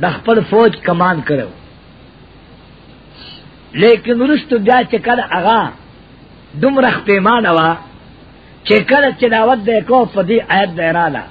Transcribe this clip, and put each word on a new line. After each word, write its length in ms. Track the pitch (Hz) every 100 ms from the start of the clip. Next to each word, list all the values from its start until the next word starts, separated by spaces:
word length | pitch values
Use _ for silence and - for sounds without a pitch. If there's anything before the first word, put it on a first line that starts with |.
د 20 | 175
خپل 320 | 135 - 226 165
فوج 260 | 214 226 151
کمان 440 | 180 170 180 165 131
کړو، 240 | 143 101 - - - - - - - - - - - - - - - - - - - - - -
لیکن 500 | 143 214 220 226 240
وروسته 340 | 269 302 - 233
بیا 240 | 202 247 -
چې 60 | 220
کله 280 | 233 247 - 175
هغه 300 | 185 226 151 - - - - - - - - 143
دومره 280 | 262 269 247
خپېمانه 600 | - - 196 196 240 196
وه 260 | 165 160 165 - - - - - - - -
چې 180 | - 214
کله 280 | - 277 277 165
تلاوت 400 | 240 220 220 254
به 140 | 208
یې 120 | 220
کو 200 | 156 254
په 180 | 226 196
دې 180 | 180 226 -
آیت 200 | 185 196
به 140 | 165
یې 120 | 165
راله، 280 | 170 165 127 95